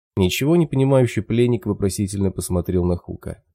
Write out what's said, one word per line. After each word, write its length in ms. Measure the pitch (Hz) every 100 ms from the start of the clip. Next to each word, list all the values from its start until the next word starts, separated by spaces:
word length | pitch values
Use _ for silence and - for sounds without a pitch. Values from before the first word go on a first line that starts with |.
| _ -
Ничего 380 | 92 - 139 175
не 120 | 156
понимающий 540 | 131 135 135 120 -
пленник 440 | 101 113 120 120 107
вопросительно 680 | 101 101 92 98 98 98
посмотрел 520 | 90 - 90 85 92
на 140 | 87 87
Хука. 460 | - 87 - - _